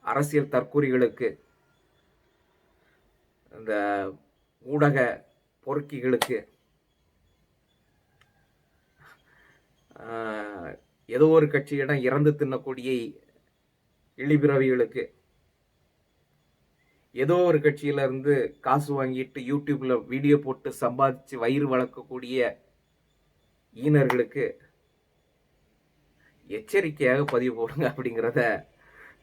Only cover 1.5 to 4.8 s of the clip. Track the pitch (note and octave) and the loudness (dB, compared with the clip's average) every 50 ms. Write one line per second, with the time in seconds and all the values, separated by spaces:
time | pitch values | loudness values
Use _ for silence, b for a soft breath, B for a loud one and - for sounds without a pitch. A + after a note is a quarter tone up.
1.5 | _ _ _ _ _ _ _ _ _ _ _ _ _ _ _ _ _ _ _ _ | _ _ _ _ _ _ _ _ _ _ _ _ _ _ _ _ _ _ _ _
2.5 | _ _ _ _ _ _ _ _ _ _ _ _ _ _ _ _ _ _ _ _ | _ _ _ _ _ _ _ _ _ _ _ _ _ _ _ _ _ _ _ _
3.5 | - A2 A2+ A2 G#2+ G#2 G2+ G2+ G2+ G2+ G2 F#2+ F#2+ - _ _ _ _ _ _ | -20 -16 -8 -4 -4 -2 -2 -2 -2 -4 -4 -6 -10 -14 _ _ _ _ _ _
4.5 | _ _ _ B2+ C#3 D3+ | _ _ _ -6 0 2